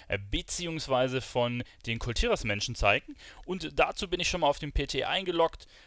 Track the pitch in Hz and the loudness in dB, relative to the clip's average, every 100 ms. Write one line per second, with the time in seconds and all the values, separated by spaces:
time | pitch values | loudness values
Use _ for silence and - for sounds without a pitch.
0 | - 101 101 147 - - 175 160 - 131 | -6 -6 -2 -4 -2 -2 -2 -4 2 2
1 | 131 127 - 127 120 120 - - - 113 | 4 2 -2 0 0 0 -6 -10 -6 -4
2 | - 113 240 202 110 104 110 117 104 117 | -2 0 2 2 0 -2 -2 2 4 4
3 | - 294 - - - 185 160 147 151 - | 0 -18 -18 -14 -8 -6 -4 0 0 0
4 | 196 175 175 175 147 143 147 - 139 135 | -4 -2 -2 2 2 2 -2 -2 -2 -2
5 | - 151 185 170 165 - - - | 0 -2 0 2 2 0 -20 -20